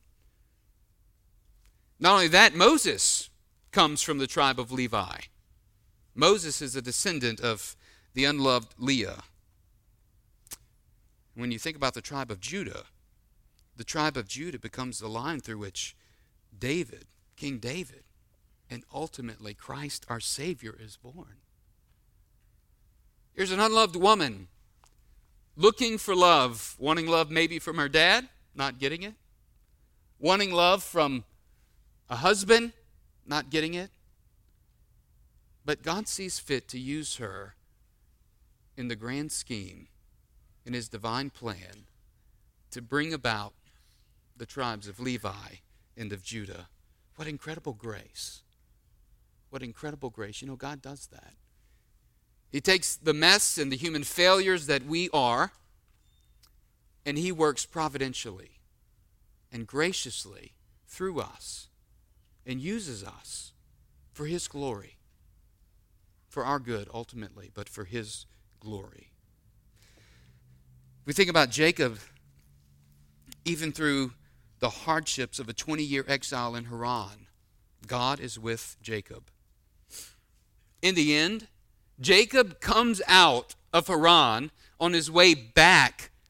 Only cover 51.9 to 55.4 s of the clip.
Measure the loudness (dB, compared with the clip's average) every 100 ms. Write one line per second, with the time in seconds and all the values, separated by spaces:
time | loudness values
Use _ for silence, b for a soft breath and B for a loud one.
51.9 | _ _ _ _ _ _ -4 2 2 0
52.9 | -4 -2 2 6 6 4 -2 -4 -4 -4
53.9 | -6 -4 2 6 6 4 0 0 -2 -2
54.9 | -4 -2 0 2 2